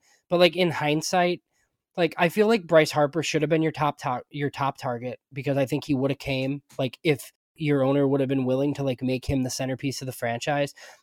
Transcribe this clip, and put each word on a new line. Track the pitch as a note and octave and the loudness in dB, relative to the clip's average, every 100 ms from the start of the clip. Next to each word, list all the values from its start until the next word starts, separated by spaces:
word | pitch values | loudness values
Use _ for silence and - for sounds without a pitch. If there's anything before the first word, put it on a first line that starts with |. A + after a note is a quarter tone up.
| _ _ - | _ _ -2
but, | F3 | 4
like, | F3+ F3 | 4 4
in | F3+ | 0
hindsight, | C3+ D3+ D3+ - F#3 F3 F3 _ _ _ _ _ - | 0 0 0 0 0 0 -2 _ _ _ _ _ -2
like, | E3 - | -2 0
I | F3 | 0
feel | G#3 G#3 | 2 2
like | A3+ E3 | 2 4
Bryce | D#3+ D3+ | 4 6
Harper | D#3 D3 D#3+ | 2 0 0
should | C#3 D#3 | -2 0
have | D3+ | 2
been | D#3+ | 2
your | D#3+ | 2
top | D3 D3 - | 0 -2 -2
tar-, | C#3+ B2 - | -4 -6 -8
your | D3 C#3+ | -6 -4
top | - C#3 - | -2 -4 -2
target, | C3+ A#2+ B2 A2+ _ | -6 -6 -8 -12 _
because | C3 C#3 C#3 | -8 -2 0
I | C3 | 0
think | D3 - | -2 -2
he | C3+ | 0
would | C3+ | 0
have | C3+ | -2
came, | - C3 C3+ C#3+ - - | -4 -2 -2 -4 -8 -6
like, | C3 - | -6 -2
if | E3 C#3+ - - _ - | -2 -2 -4 -20 _ -4
your | D3 C#3+ | 0 2
owner | C3 C#3+ C#3 | 4 4 2
would | C#3 | 2
have | C3 | 0
been | C3+ B2+ | 0 0
willing | C3 D3 C#3 | 0 0 -2
to, | |
like, | C#3 B2 | -4 -2
make | B2+ C3 - | -2 -2 -2
him | C3+ | -2
the | B2+ | -2
centerpiece | - C3 C3 C#3+ B2 | -4 -4 -4 -4 -6
of | C3 | -8
the | |
franchise. | - A#2+ A#2 - C#3+ C#3+ - - - | -6 -4 -4 -2 -2 -2 -6 -20 -18